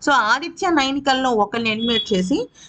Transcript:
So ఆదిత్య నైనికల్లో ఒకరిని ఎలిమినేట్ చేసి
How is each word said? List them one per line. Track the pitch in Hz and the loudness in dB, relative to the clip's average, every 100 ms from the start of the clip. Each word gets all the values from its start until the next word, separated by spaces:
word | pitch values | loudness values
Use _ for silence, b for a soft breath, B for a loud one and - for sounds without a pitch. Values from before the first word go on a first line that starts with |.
| - | 0
So | |
ఆదిత్య | 269 214 254 339 339 381 | 2 2 0 -2 -4 0
నైనికల్లో | 311 269 277 277 262 262 | 2 0 -2 0 0 2
ఒకరిని | 220 202 233 226 | 0 0 -2 -2
ఎలిమినేట్ | 220 233 226 - | -2 -2 -2 0
చేసి | 190 185 330 - B | -2 0 -2 -4 B